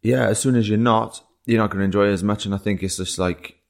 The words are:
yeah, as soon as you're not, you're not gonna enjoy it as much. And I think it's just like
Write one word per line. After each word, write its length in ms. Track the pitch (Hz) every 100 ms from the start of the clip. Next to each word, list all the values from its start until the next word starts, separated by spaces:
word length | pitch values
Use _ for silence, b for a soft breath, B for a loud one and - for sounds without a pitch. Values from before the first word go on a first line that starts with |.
yeah, 240 | 110 127 113
as 140 | 110
soon 160 | 135 123
as 120 | 104
you're 80 | 107
not, 460 | 120 110 113 - _ _ -
you're 140 | 117
not 100 | 107
gonna 140 | 98
enjoy 240 | 98 98 101
it 40 |
as 120 | 98
much. 200 | 101 104
And 80 | 101
I 60 | 98
think 240 | 107 95
it's 140 | 95 -
just 200 | 92 -
like 440 | 90 87 - _ _